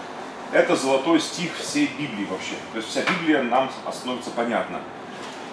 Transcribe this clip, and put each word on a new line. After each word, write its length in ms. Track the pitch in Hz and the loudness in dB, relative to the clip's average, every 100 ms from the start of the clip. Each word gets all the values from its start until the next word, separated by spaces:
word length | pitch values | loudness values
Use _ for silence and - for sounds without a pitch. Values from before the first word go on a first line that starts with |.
| - - - - - | -10 -10 -10 -10 0
это 240 | 156 170 170 | 4 4 4
золотой 420 | 135 135 139 165 | 4 4 6 4
стих 360 | - - 170 - | 4 -4 -4 -4
всей 300 | - 147 143 | -2 2 2
Библии 400 | 123 147 107 95 | 0 -4 -4 -4
вообще. 280 | 92 - - - | -4 -6 -8 -8
То 60 | 110 | -8
есть 120 | 110 | -4
вся 120 | 135 | 0
Библия 400 | - 185 160 151 | 2 2 4 4
нам 280 | 120 123 131 - - | 6 4 4 -2 -6
становится 400 | - 123 123 117 | -6 -4 -4 -4
понятна. 500 | - 117 107 90 85 - - - - - - - | -2 0 2 0 -4 -8 -12 -12 -12 -10 -10 -12